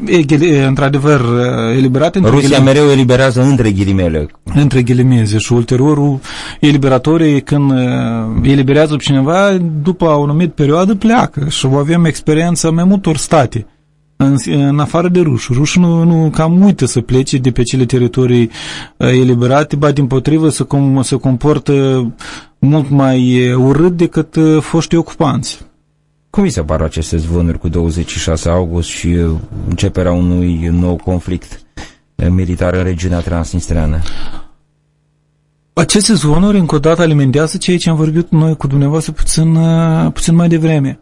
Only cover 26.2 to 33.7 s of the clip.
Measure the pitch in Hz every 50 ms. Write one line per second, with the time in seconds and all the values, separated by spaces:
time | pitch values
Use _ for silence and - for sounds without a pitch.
26.2 | _ _ - - 202 180 123 92 80 76 85 78 80 76 - 82 78 - - 82
27.2 | 78 82 85 87 85 85 80 80 - 87 78 87 82 85 76 87 82 - - -
28.2 | - - 80 80 - 85 85 90 92 85 85 87 82 - - - - 90 87 87
29.2 | 85 82 80 80 - - - - - 92 87 85 - 98 - 92 90 90 87 90
30.2 | 90 90 90 87 90 87 85 80 82 85 85 87 87 90 87 80 - 95 92 87
31.2 | - - 90 87 - - - - - _ - - - - - _ _ _ _ -
32.2 | - 85 90 92 92 85 90 82 87 90 90 92 92 92 92 80 90 90 87 85
33.2 | 85 82 85 85 82 - - 87 - -